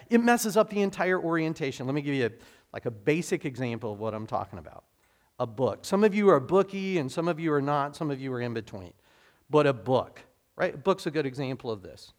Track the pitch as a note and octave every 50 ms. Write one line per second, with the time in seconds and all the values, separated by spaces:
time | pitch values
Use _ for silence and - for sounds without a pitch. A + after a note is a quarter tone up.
0 | - - A#3 A#3 A#3 A#3+ A#3+ A#3 - A3 F3 G#3+ G#3+ - G3 G#3 G3+ G3 G3 -
1 | F3 F#3 F#3 F3+ D#3+ E3 E3 E3 D#3+ D#3+ D#3+ - D#3 C3+ - - B2 C3 C#3 D3+
2 | C#3+ D3 C#3+ C3+ A#2+ A2 A2 - - - - _ _ _ - G#2 - B2 A2+ G#2
3 | - D#3 D3+ D3 - - F#3 D#3+ - D3+ B2+ A#2+ C3 A#2+ A#2 A2+ B2 A2 G#2 G2+
4 | A2 A2 G#2 G#2+ A2 G#2+ - G2 F#2+ - - F2+ D2+ - - - _ _ _ _
5 | _ _ _ _ _ _ _ - B2 A#2 G#2+ A2+ C3 G#2+ G2+ - - - F#3+ G3
6 | G#3+ G#3+ F#3+ G#3+ G#3 G3 E3+ C#3 B2 B2 E3+ G3 F#3+ F#3+ - G3 F#3+ F#3+ F#3+ E3+
7 | C#3 C3 - F3 E3 F3 E3+ D3+ E3 D#3+ D3 C#3+ C3+ C#3+ D3 D3 C#3 D3 D3 -
8 | E3 D3 C#3 C3 C3+ C3+ B2+ A#2+ B2 A#2+ A2+ A2+ A2+ - - G2 F#2 F2 - _
9 | _ _ _ _ _ _ _ _ _ - C#3 D3+ D3 C#3+ C3+ A2+ F#2+ A#2+ C3 A#2+
10 | - - - - - _ _ _ _ _ _ - F3 F3+ D3 D3 B2+ F#3+ F#3 F#3
11 | - F3 C#3+ D#3 C#3+ C#3 B2+ C#3 C#3 C3 C3+ A#2+ - A#2+ A2 G2+ F2+ F#2 - -
12 | - - _